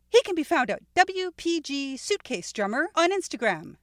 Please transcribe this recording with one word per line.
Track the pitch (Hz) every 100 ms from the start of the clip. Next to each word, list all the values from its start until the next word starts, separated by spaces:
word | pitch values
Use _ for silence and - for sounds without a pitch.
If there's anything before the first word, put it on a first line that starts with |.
| _
He | 466
can | 508 339
be |
found | 294 320 233
at | 196 -
W | - 370 381 370 -
P | 339 339
G | - 277 277 269
Suitcase | - 403 - 208 165
Drummer | - 202 240 339
on | 330 339
Instagram. | 392 - 233 226 165 160 -